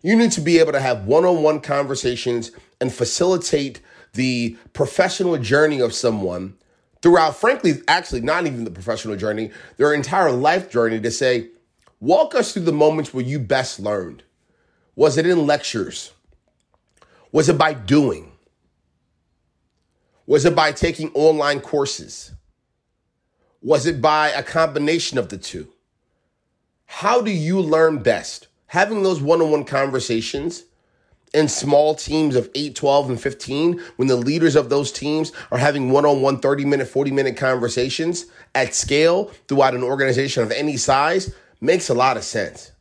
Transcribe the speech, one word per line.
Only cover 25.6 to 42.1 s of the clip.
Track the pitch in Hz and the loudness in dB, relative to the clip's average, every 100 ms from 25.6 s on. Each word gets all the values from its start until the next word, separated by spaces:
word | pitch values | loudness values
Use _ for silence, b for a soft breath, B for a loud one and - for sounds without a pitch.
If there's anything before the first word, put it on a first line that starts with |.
| 73 _ _ _ _ _ _ _ _ _ _ _ _ | -16 _ _ _ _ _ _ _ _ _ _ _ _
How | - 196 247 | -4 0 0
do | 226 | 0
you | 185 156 190 | -2 -2 0
learn | 165 156 160 151 | 2 4 4 2
best? | 110 101 - - _ _ _ | 0 0 -4 -16 _ _ _
Having | 175 208 214 | 0 0 2
those | 190 170 | 0 0
one-on-one | 139 165 160 151 | 2 2 4 0
conversations | 143 135 139 131 - 113 113 139 156 - - _ _ _ _ _ _ | 0 -2 -2 -2 -2 -4 -4 -6 -8 -10 -20 _ _ _ _ _ _
in | 151 151 | 0 0
small | - 143 143 151 | -2 2 4 4
teams | 151 - 151 156 127 | 0 -2 0 2 0
of | 117 | -2
eight, | 131 147 | -6 -8
twelve, | 120 147 143 139 | -2 2 2 0
and | 120 | -4
fifteen, | 139 - - 139 170 175 B - | -6 -8 -8 -2 0 -2 B -4
when | 131 | 0
the | 123 | 2
leaders | 120 160 160 147 | 0 2 4 2
of | 127 | 2
those | 143 139 | -2 -2
teams | - 139 156 160 B B | -6 -6 -4 -6 B B
are | 120 | -2
having | 143 147 127 | 0 0 2
one-on-one | 139 147 143 135 135 | 4 4 2 0 0
thirty-minute, | 139 139 139 139 131 | 0 0 0 -2 -2
forty-minute | 135 139 135 135 113 | -2 -2 0 -2 -2
conversations | 135 127 117 123 131 127 165 175 - B B | -2 -2 -2 -2 -4 -4 -4 -6 -10 B B
at | 135 127 | -4 -2
scale | - - 143 160 180 208 B - | -4 -2 2 2 2 -2 B -4
throughout | 139 131 | 2 2
an | 123 | 2
organization | 127 139 135 123 135 131 | -4 0 0 0 0 -2
of | 110 | -2
any | 113 151 135 | -2 -4 -4
size, | - 135 151 185 190 B B B | 0 2 2 0 -4 B B B
makes | 127 175 - | 0 0 0
a | |
lot | 120 131 | 2 2